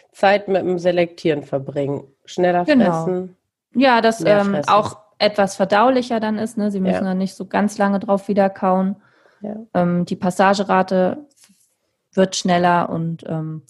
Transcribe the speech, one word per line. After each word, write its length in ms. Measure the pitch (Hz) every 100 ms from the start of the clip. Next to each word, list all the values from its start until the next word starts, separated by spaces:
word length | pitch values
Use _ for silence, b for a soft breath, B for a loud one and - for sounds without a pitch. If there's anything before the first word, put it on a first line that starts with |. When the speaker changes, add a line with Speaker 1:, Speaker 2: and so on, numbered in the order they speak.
| B
Speaker 1:
Zeit 360 | - 196 202 202
mit 140 | 185
dem 180 | - 180
Selektieren 640 | 175 175 170 - 170 147
verbringen. 600 | 143 143 135 143 139 143 - _ -
Schneller 380 | - 180 175 175
Speaker 2:
Genau. 380 | 285 196 165 165
Speaker 1:
fressen, 320 | 185 185 - _ _ _
Speaker 2:
Ja, 280 | 233 269 233
dass, 200 | 226 226
Speaker 1:
mehr 180 | 165 208
Speaker 2:
ähm, 100 | 202
Speaker 1:
fressen. 180 | 185 143
Speaker 2:
auch 280 | 202 214 - _ -
etwas 380 | 208 208 196 -
verdaulicher 640 | 190 202 240 262 247 226
dann 180 | 214 214
ist, 200 | 220 -
ne? 140 | 208
Sie 80 | 202
müssen 240 | 185 185
Speaker 1:
Ja. 60 | 190
Speaker 2:
dann 80 | 185
nicht 180 | 190 -
so 100 | 185
ganz 320 | 196 208 -
lange 220 | 202 202
drauf 280 | 202 196 -
wiederkauen. 720 | 202 196 196 190 185 190 202 b b b b
Speaker 1:
Ja. 140 | 208 214 226
Speaker 2:
Ähm, 320 | 180 175 175 175
die 100 | 185
Passagerate 1080 | 190 180 196 202 196 190 190 185 185 - -
f-, 220 | _ _ _ _ _ _ _ _ -
wird 200 | 190 -
schneller 540 | 190 175 175 175 -
und, 340 | 170 165 165 -
ähm, 360 | 160 156 156 -